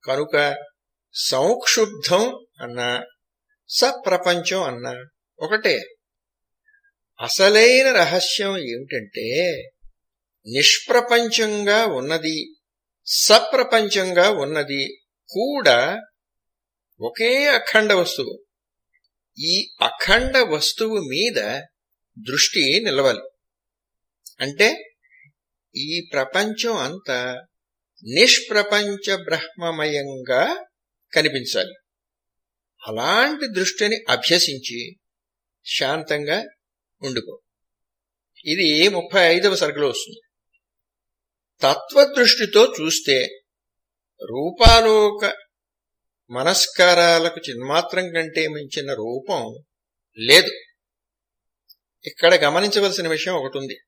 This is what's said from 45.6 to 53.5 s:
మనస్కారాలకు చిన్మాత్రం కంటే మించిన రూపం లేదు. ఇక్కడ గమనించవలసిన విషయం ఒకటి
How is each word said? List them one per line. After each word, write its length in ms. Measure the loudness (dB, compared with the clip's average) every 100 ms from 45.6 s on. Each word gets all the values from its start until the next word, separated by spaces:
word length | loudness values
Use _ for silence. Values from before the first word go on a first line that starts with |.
| _ _ _ _ _ _ _
మనస్కారాలకు 1200 | 4 4 2 0 4 4 6 6 4 2 -6 -12
చిన్మాత్రం 640 | -10 -2 -2 -2 -6 -4
కంటే 340 | -6 -6 -4 -6
మించిన 460 | -6 -12 -10 -8
రూపం 640 | -8 -8 -10 -6 -6 -6 -14 _ _ _ _ _ -10
లేదు. 340 | 6 6 6 -6 -18 _ _ _ _ _ _ _ _ _ _ _ _ _ -20
ఇక్కడ 280 | 0 4
గమనించవలసిన 720 | 4 4 0 0 0 -2 -2 -4
విషయం 260 | -4 -4
ఒకటి 240 | -6 -6